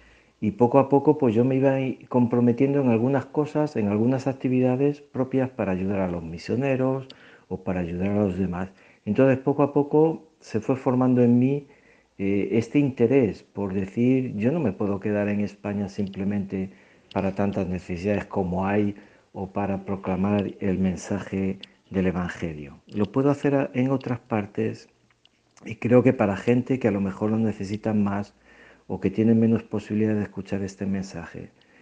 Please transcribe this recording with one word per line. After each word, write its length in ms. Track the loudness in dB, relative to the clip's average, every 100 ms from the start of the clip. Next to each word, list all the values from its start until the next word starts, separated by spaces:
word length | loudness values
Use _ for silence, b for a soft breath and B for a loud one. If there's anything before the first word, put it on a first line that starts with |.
| b b b _
y 120 | -4
poco 260 | 2 4 4
a 120 | 4
poco, 280 | 4 4 4
pues 160 | 2
yo 100 | 4 2
me 100 | 2
iba 240 | 2 2
i-, 260 | -2 -6 -2
comprometiendo 720 | 0 2 4 4 4 2 2
en 80 | 2
algunas 360 | 2 2 0 -2
cosas, 500 | -4 -2 -2 -2 -2
en 100 | 0
algunas 400 | 2 2 0 -2
actividades 720 | -4 0 2 2 2 0 -2
propias 480 | -6 -6 -2 0 -2
para 220 | -2 -2
ayudar 300 | -2 -2 -2
a 60 | -2
los 140 | -4
misioneros 880 | -8 -10 -4 -2 0 0 0 -2 -6 B B B -12
o 160 | -8
para 160 | -4 -4
ayudar 300 | -4 -4 -2
a 140 | 0 0
los 120 | 0
demás. 320 | -2 -4 -6 b b b -2
Entonces, 340 | 2 4 4
poco 240 | 0 0
a 100 | 0
poco 540 | 0 0 2 2 0 -12 _
se 200 | -10 -6
fue 160 | -2 -2
formando 480 | 0 0 2 4
en 160 | 6 4
mí, 260 | 4 0 b b b b b -6
eh, 300 | -2 0 0
este 260 | 0 0 2
interés 640 | 2 2 4 6 4 0
por 300 | -10 -6 -4
decir, 600 | -4 -4 0 2 2 0 -2
"Yo 160 | 0
no 80 | 0
me 120 | -2
puedo 280 | -2 -2 -2
quedar 300 | -2 -2 0
en 100 | -2
España 480 | -4 -6 -6 -6 -6
simplemente 840 | -6 -6 -4 -4 -4 -4 -6 -6 b b b b
para 220 | -4 -2 -2
tantas 320 | -2 -2 -4
necesidades 580 | -6 -6 -6 -2 -2 -4
como 400 | -4 -2 -2 0
hay 300 | 0 0 -4 B B B
o 180 | -12 -8
para 340 | -4 -4 -4 -6
proclamar 720 | -8 -4 -2 0 0 -2 -4
el 200 | -4 0
mensaje 800 | 0 -2 -6 -8 -6 -4 -4 -6 B B _
del 160 | -2 -2
Evangelio. 720 | -2 -6 -6 -10 -10 -14 -18 -10
Lo 240 | -4 -2
puedo 180 | 0 0
hacer 240 | 0 0
a-, 160 | 0 0 -2
en 160 | -2
otras 280 | -2 -4 -8
partes 680 | -4 -4 -4 -4 -6 -6 -14 _ _ _ _ _ _ _
y 120 | -16 -6
creo 260 | 4 6
que 120 | 6
para 220 | 4 2 0
gente 420 | 2 2 2 0
que 80 | 0
a 40 |
lo 100 | 2
mejor 280 | -2 -2 -2
lo 80 | 0
necesita 560 | 0 -2 -6 -6 -2
más 400 | 0 0 -2 -6 b b b b b -12
o 120 | -4
que 120 | -2
tiene 240 | 2 4 4
menos 260 | 4 2
posibilidad 540 | -2 -8 -4 -2 0 0
de 80 |
escuchar 400 | -4 -8 -8 -6
este 240 | -6 -6 -6
mensaje". 640 | -4 -6 -12 -14 -14 -16 b b b